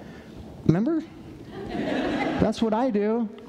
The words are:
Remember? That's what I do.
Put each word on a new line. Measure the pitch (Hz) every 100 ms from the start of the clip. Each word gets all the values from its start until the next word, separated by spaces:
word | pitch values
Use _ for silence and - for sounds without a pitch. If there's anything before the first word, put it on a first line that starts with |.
| - - - - - - -
Remember? | 165 254 320 - - - - - - -
That's | - - - - - - - 196 -
what | 226
I | 214 262
do. | 208 208 233 214 -